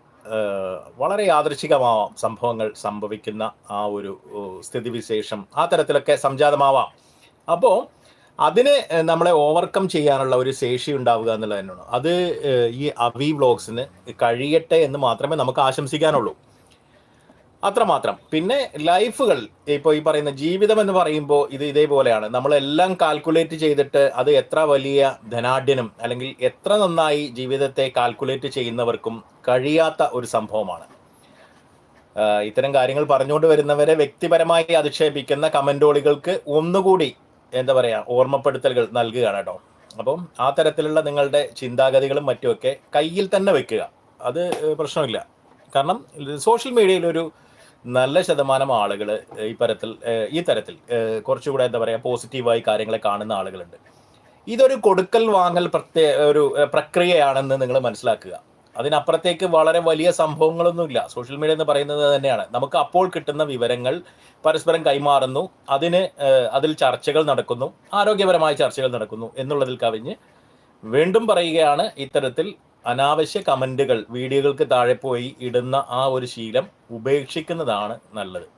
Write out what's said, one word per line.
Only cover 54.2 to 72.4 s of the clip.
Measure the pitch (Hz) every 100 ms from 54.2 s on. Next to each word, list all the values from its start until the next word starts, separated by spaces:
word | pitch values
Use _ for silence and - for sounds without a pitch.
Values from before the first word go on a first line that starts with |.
| _ _ -
ഇതൊരു | 233 262
കൊടുക്കൽ | 262 208 185 185 226 226
വാങ്ങൽ | 196 175 175 175
പ്രത്യേ-, | 160 - 165 151 135
ഒരു, | 147 147 147 135
ഏ, |
പ്രക്രിയയാണെന്ന് | 143 - - 175 175 175 139 135 135 135
നിങ്ങൾ | 127 131
മനസ്സിലാക്കുക. | 123 107 123 110 95 87 _ _ _ -
അതിനപ്പുറത്തേക്ക് | 135 151 156 160 180 165 185
വളരെ | 160 156 165
വലിയ | 165 156 175
സംഭവങ്ങളൊന്നുമില്ല. | 170 156 147 160 165 170 170 160 117 -
സോഷ്യൽ | - 123 139
മീഡിയ | 151
എന്ന് | 156
പറയുന്നത് | 151 143 143 147 143 139
തന്നെയാണ്. | 135 113 -
നമുക്ക് | 131 139 170
അപ്പോൾ | - 175 185 170
കിട്ടുന്ന | 151 147
വിവരങ്ങൾ | 151 127 117 120 123 170 - _ _ _ 156
പരസ്പരം | 156 165 165 156
കൈമാറുന്നു, | 139 143 139 131 135 185 _ -
അതിന്, | 139 170 180 185 -
ഏ, | 139 131 120
അതിൽ | 135 156
ചർച്ചകൾ | 156 135 - - 147
നടക്കുന്നു, | 151 123 110 117 139 - _
ആരോഗ്യപരമായ | 202 202 208 190 170 156
ചർച്ചകൾ | 147 135 - 131
നടക്കുന്നു | 123 107 110 113 -
എന്നുള്ളതിൽ | 131 147 131 127
കവിഞ്ഞ് | 117 110 127 220 _ _ _ _ _ _
വീണ്ടും | 110 127 175 190 226
പറയുകയാണ്, | 185 170 160 151 143 214 -
ഇത്തരത്തിൽ | 135 147 131 123